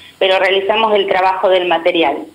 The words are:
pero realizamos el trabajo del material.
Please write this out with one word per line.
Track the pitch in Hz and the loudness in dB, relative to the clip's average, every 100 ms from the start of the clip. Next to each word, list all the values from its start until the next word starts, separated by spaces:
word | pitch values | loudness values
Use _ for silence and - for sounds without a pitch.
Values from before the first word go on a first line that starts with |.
| - - | -20 -2
pero | 190 185 | 0 2
realizamos | 190 196 196 214 220 | 0 0 0 0 0
el | 208 196 | 0 0
trabajo | 185 190 190 196 | 0 0 0 0
del | 185 180 | 2 0
material. | 165 175 170 147 151 - | 0 0 0 0 -2 -10